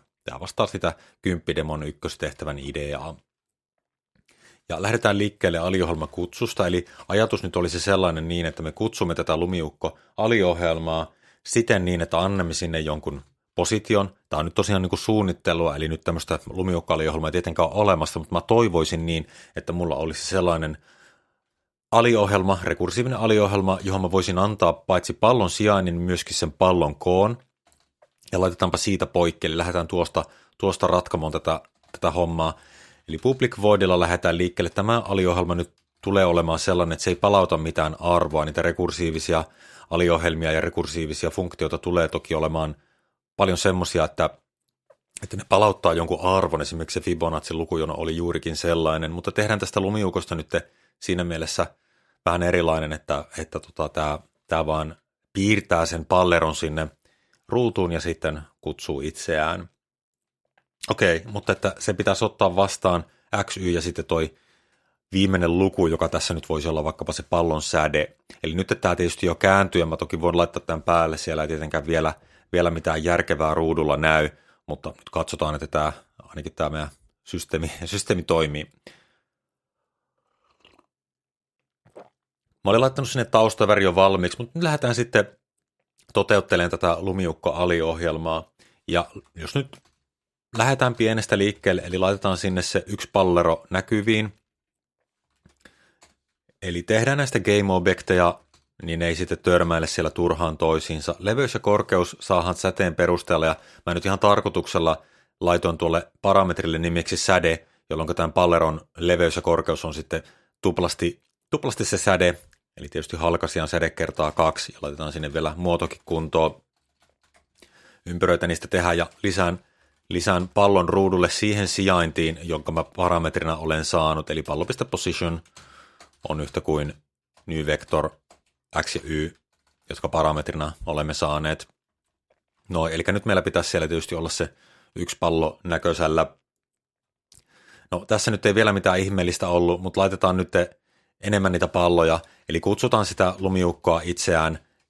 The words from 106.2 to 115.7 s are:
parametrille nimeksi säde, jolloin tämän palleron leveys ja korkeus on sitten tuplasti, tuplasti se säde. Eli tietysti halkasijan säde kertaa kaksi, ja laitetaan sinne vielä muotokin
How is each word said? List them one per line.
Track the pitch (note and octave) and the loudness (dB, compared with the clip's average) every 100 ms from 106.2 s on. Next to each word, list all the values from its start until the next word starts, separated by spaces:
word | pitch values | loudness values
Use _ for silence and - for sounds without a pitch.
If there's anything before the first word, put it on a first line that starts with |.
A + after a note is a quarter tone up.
parametrille | G2+ G2 F#2+ E2+ E2+ D#2+ | 4 4 4 0 -2 -2
nimeksi | E2+ E2+ E2 F2 | 0 -2 -2 -2
säde, | - F2+ E2+ D#2+ - _ _ | 2 4 4 0 -6 _ _
jolloin | D#2 D#2+ E2 | -6 -4 -2
tämän | E2 | 0
palleron | F#2 F2+ E2+ D#2+ D#2 - - | 2 4 4 2 0 -10 -4
leveys | E2+ F2 E2+ E2+ | 0 2 2 0
ja | |
korkeus | F2 E2 D#2+ D#2 E2 | 0 0 0 -4 -6
on | |
sitten | D#2+ D#2 D#2+ - _ _ _ | -10 -8 -8 -8 _ _ _
tuplasti, | - F2 F2 - E2+ - _ _ _ | -2 0 -2 -2 -4 -4 _ _ _
tuplasti | D3+ C3+ - G#2 | -6 -4 -4 -4
se | G2+ | -2
säde. | - F#2 F2+ E2+ - _ _ - | 2 4 2 0 -8 _ _ -20
Eli | D2 | -12
tietysti | D#2 D2+ E2+ | -10 -8 -4
halkasijan | E2+ E2+ E2 - D#2 | 0 0 -2 -4 -4
säde | F2 D#2+ | -2 -2
kertaa | - D#2+ - D#2 | -4 -6 -2 -2
kaksi, | - D#2+ D#2+ - | 2 0 0 -8
ja | - | -10
laitetaan | D2+ C#2+ D2+ | -12 -10 -10
sinne | D#2 D2+ | -8 -8
vielä | D2+ D#2+ D#2+ | -4 -4 -4
muotokin | F2+ | -2